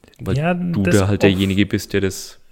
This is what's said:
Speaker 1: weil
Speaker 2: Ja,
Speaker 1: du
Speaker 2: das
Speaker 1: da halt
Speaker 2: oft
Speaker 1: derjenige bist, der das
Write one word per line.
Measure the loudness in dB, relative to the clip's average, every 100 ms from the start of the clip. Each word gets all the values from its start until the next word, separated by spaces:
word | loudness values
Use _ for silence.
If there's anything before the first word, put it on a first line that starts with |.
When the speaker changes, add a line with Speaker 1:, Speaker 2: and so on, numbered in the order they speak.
| -20 _
Speaker 1:
weil | -4 -2
Speaker 2:
Ja, | -2
Speaker 1:
du | -2 -2 -2
Speaker 2:
das | 2 2
Speaker 1:
da | 2
halt | 2
Speaker 2:
oft |
Speaker 1:
derjenige | 2 2 0 0 0
bist, | -2 -2
der | -2
das | -2 -4 -14 -20 -20